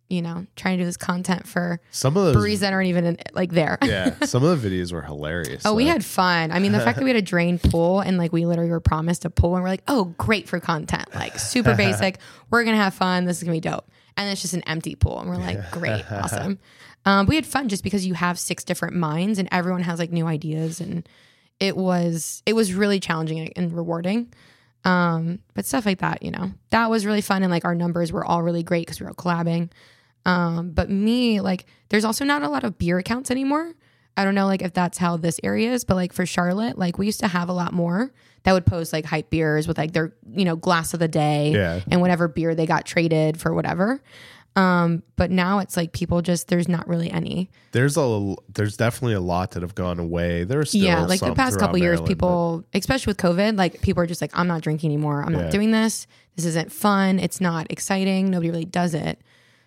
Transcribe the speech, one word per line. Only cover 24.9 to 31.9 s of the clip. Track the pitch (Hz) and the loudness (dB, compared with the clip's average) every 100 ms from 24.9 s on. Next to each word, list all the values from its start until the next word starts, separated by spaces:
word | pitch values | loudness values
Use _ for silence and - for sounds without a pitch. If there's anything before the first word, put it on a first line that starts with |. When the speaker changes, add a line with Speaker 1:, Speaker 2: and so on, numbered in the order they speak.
| 180 175 165 165 180 - | 4 4 2 -2 -4 -8
Speaker 1:
but | - 202 | -8 -2
stuff | 269 208 | -2 0
like | 185 | 0
that, | 160 - | -2 -4
you | - | -6
know, | - 190 190 _ | -6 -6 -10 _
that | 220 226 | -2 0
was | 226 202 | 0 0
really | 214 | 0
fun. | - 190 | 0 0
And, | 185 | 2
like, | 170 | 0
our | 175 170 | 0 0
numbers | 175 170 170 | 0 0 -2
were | 170 | -2
all | - 170 | 0 0
really | 170 170 | 0 -2
great | 170 175 165 | -2 -2 -4
'cause | - | -10
we | |
were | 185 | -12
all | |
collabing. | - 180 170 170 170 170 - - _ _ _ - | -6 -2 0 0 0 -2 -8 -20 _ _ _ 0
Um, | 180 170 170 175 | 2 2 -2 -4
but | 160 180 | -2 0
me, | 196 214 240 247 214 | 0 2 2 2 2
like, | 190 185 - _ | 0 -4 -6 _
there's | - | -2